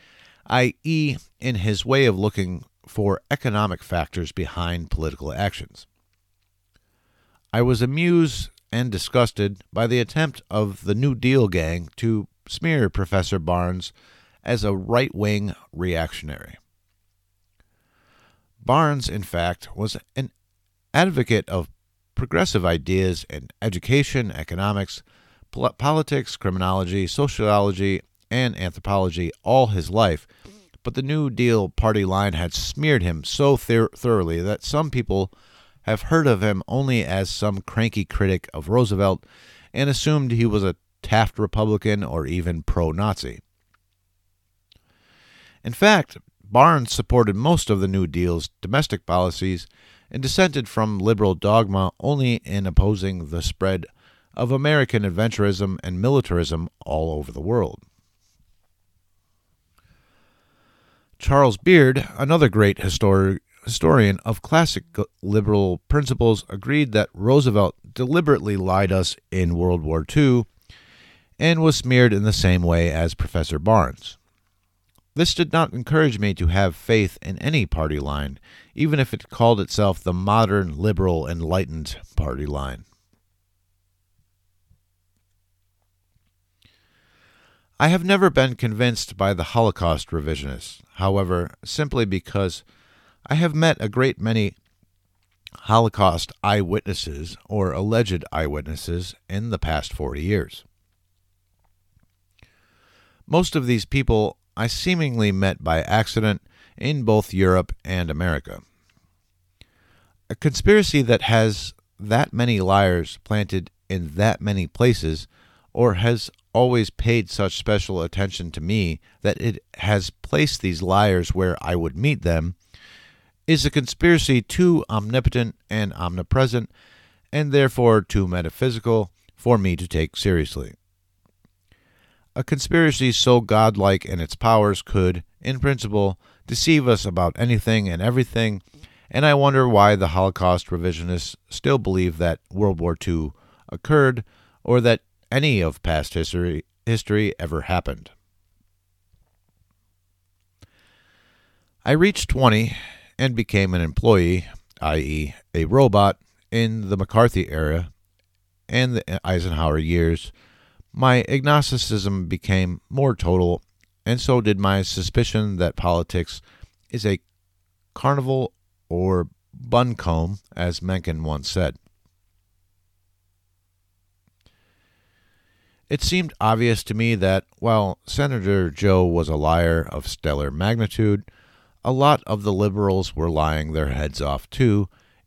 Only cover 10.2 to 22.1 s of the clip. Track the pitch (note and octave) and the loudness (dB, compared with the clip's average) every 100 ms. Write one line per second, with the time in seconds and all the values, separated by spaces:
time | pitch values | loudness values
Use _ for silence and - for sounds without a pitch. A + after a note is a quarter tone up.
10.2 | D#3+ - - G#2 G#2 F#2+ F#2 G#2 C#3 A#2+ | -2 -4 -6 -4 -4 -4 -4 0 0 0
11.2 | B2 C3+ A2 F2 D#2+ E2+ E2+ - A2+ A2 | 2 4 2 0 -2 -4 -8 -6 -2 -2
12.2 | - _ - - E3 D3+ G#2 - F#2+ G2 | -4 _ -16 -6 -2 0 0 -2 -2 -2
13.2 | E2+ F#2+ D#2 F2 F2+ F#2 - - _ _ | -2 -2 -2 -2 -2 -6 -10 -18 _ _
14.2 | _ _ - A#2 G2+ G2 G2+ A#2 C3+ - | _ _ -4 -2 -2 -4 0 0 0 -2
15.2 | G#2 G#2 G2+ - _ - F2+ E2 D#2+ - | -2 -2 -4 -8 _ -8 -4 -2 -4 -8
16.2 | D2+ C2+ - - _ _ _ _ _ _ | -12 -14 -16 -20 _ _ _ _ _ _
17.2 | _ _ _ _ _ _ _ _ _ _ | _ _ _ _ _ _ _ _ _ _
18.2 | _ _ _ _ G#2+ C3+ D#3 C#3+ - G#2 | _ _ _ _ 0 2 2 0 -4 -8
19.2 | F#2+ E2+ F2 F2 - - G#2 - - - | -6 -4 -4 -4 -12 -8 -8 -8 -10 -10
20.2 | C3 - _ _ _ _ _ C#3+ F#3 C#3+ | -10 -12 _ _ _ _ _ 0 2 0
21.2 | A#2+ A2 - F#2 D#2+ _ _ _ _ | 0 0 0 -6 -6 _ _ _ _